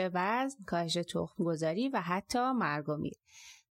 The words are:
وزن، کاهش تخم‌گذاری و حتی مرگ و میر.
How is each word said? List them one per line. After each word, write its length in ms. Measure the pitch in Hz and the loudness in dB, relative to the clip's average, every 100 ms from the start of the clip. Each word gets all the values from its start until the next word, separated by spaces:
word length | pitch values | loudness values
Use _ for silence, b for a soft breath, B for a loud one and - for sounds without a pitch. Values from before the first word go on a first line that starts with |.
| 185 | 2
وزن، 500 | 180 190 240 269 269 190 | 2 2 2 0 -4 -2
کاهش 260 | 170 170 | 0 0
تخم‌گذاری 960 | 175 170 170 165 - 170 156 160 180 269 | 0 0 -2 -4 -2 0 2 2 2 0
و 120 | 220 | 0
حتی 500 | 170 190 - 240 254 | 0 -2 0 0 2
مرگ 380 | 247 156 147 151 | 2 2 0 -2
و 60 | 151 | -2
میر. 160 | - - B B B B B | -2 -6 B B B B B